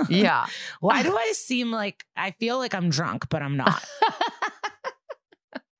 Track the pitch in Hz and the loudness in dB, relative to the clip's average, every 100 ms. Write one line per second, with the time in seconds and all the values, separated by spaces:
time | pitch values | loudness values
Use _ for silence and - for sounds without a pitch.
0 | - 180 196 135 - - - - 185 208 | 2 4 4 4 0 -6 -12 -2 2 2
1 | 294 415 453 415 - 247 233 226 202 - | 2 0 0 0 0 0 0 -2 -4 -8
2 | - - 190 - 226 254 247 196 175 143 | -12 -8 -8 -4 -2 -2 -2 0 0 2
3 | 160 101 - 160 143 139 123 - - - | 0 -4 -4 -4 -2 2 4 2 -2 0
4 | 440 - 453 - - - 302 - 523 - | 0 2 -4 -2 -6 -6 -10 -8 -10 -10
5 | - - _ _ _ - - | -14 -18 _ _ _ -16 -16